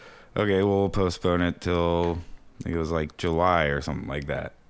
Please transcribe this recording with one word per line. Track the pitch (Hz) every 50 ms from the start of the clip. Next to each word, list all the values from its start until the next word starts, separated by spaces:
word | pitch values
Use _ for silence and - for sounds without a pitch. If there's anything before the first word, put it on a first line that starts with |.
| - - - - - - -
"Okay, | - 107 104 98 95 98
we'll | 101 101 98 98 95
postpone | - 104 95 90 87 - - 90 87 87
it | 87 87 85 -
till," | - 87 90 87 85 85 85 85 85 85 85 87 87 - - - - - - -
I | -
think | - 82
it | 82
was, | 82 78
like, | 82 82 78 78 -
July | - - 87 82 82 87 90 90 85 80
or | 73 71 71
something | - 76 71 - - -
like | 69 76 71
that. | 71 71 67 78 - - - - -